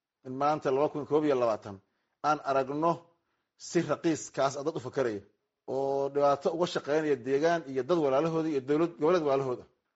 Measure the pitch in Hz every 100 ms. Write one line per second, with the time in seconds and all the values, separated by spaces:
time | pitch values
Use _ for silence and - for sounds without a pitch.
0 | _ _ 131 131 143 151 151 135 147 151
1 | 135 147 151 131 120 104 110 98 _ _
2 | _ _ 147 151 139 135 127 147 165 -
3 | - _ _ _ _ _ - 175 147 135
4 | 165 147 - - 139 143 139 165 117 139
5 | 123 101 - _ _ _ - 131 135 139
6 | 139 143 143 139 190 165 170 156 131 151
7 | 156 131 117 139 160 170 151 131 127 175
8 | 147 131 165 160 160 143 127 151 165 170
9 | 151 180 151 139 135 123 - _ _